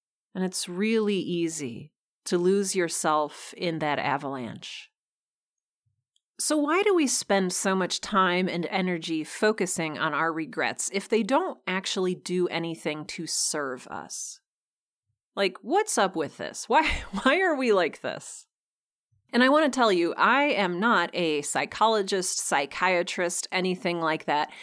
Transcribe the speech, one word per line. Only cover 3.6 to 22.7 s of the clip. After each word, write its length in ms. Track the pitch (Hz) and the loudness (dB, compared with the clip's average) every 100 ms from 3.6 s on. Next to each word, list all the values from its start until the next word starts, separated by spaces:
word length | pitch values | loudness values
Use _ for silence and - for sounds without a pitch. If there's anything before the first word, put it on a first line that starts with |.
| 180 160 | -4 -2
that 200 | 151 143 | 0 0
avalanche. 920 | 139 139 147 135 117 - - - - _ _ _ _ _ _ _ _ _ _ _ _ _ _ - | 0 -2 -4 -6 -8 -12 -14 -14 -18 _ _ _ _ _ _ _ _ _ _ _ _ _ _ -4
So 180 | - 302 | 0 2
why 260 | 285 339 | 2 2
do 120 | 403 | 4
we 140 | 359 269 | 4 4
spend 440 | - - 196 185 | 0 2 2 2
so 220 | - 202 | 0 0
much 260 | 190 175 - | 2 0 -2
time 480 | - 208 185 180 185 | 0 2 4 4 0
and 180 | 170 170 | -2 -2
energy 580 | 190 185 175 175 160 | -2 -2 -2 -4 -4
focusing 760 | 147 - 214 226 180 - 160 147 | -6 0 0 2 -2 -2 -4 -2
on 160 | 156 | -2
our 180 | 147 160 | 0 0
regrets 560 | 160 156 160 123 110 - | -2 -6 -2 -2 -2 -4
if 160 | 196 - | -4 0
they 160 | 226 | 0
don't 340 | 202 269 370 - - | 2 0 0 -6 -6
actually 480 | 185 185 202 185 | -4 -4 -2 -2
do 320 | 180 - 180 180 | -2 -2 0 0
anything 580 | 165 165 160 165 151 151 | -2 -6 -6 -6 -6 -8
to 200 | - 156 | -10 -4
serve 600 | - - 151 139 127 - | -2 -2 -2 -4 -8 -10
us? 520 | - - - - - _ _ _ _ _ _ _ _ _ | -12 -10 -10 -12 -14 _ _ _ _ _ _ _ _ _
Like, 220 | - 196 - | -2 -2 -2
what's 360 | 202 370 427 - | 0 0 2 2
up 160 | 190 | 2
with 220 | 175 143 - | 0 -6 -6
this? 320 | - - - | -10 -8 2
Why, 200 | 262 302 - - | 2 2 -2 -6
<laughs> 160 | 190 | -2
why 180 | 262 320 | 2 4
are 160 | 381 294 | 2 2
we 160 | 254 | 4
like 300 | 202 160 - | 4 2 -2
this? 440 | 113 - - - - _ _ _ _ _ _ _ _ | -8 -8 -12 -18 -20 _ _ _ _ _ _ _ _
And 100 | 240 | 2
I 80 | 262 | 6
want 200 | 294 302 | 6 4
to 60 | 262 | 4
tell 160 | 226 | 4
you, 220 | 180 170 - | 4 2 4
I 280 | 185 254 | 4 4
am 360 | 294 254 190 175 | 2 2 0 2
not 300 | 226 208 170 | 2 2 2
a 300 | - 165 147 | 0 0 0
psychologist, 960 | 139 139 147 - 220 220 190 196 180 - | -2 -2 -2 2 4 4 0 -2 -2 -4
psychiatrist, 1080 | - 147 143 | 0 0 0